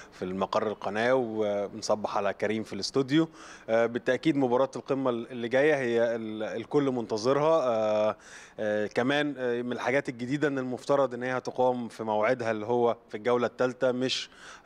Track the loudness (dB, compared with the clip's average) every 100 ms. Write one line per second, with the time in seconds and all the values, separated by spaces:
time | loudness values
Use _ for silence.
0 | -16 -10 -6 -4 -2 0 -2 -4 -4 0
1 | 2 2 0 -2 0 0 -4 -6 -2 -2
2 | -2 -2 -2 -2 -2 -2 -4 -6 -4 -2
3 | 2 2 0 -4 -20 -14 0 2 2 0
4 | -2 0 2 2 2 2 2 -2 -4 -2
5 | 0 -2 -4 -6 0 4 4 4 2 2
6 | 2 0 -4 -6 -6 -6 -2 0 2 0
7 | -2 -2 2 2 4 4 2 2 2 2
8 | 2 0 -8 -20 -16 -6 -2 0 -2 0
9 | 0 2 0 -2 -2 -2 -2 -4 0 0
10 | 0 -6 -4 0 0 0 -4 -6 0 2
11 | 2 0 -4 -4 -4 0 2 2 -4 -6
12 | -2 2 2 2 0 -2 0 2 2 0
13 | -6 -6 0 2 2 0 -2 0 0 0
14 | -2 -4 -6 -14 -20 -8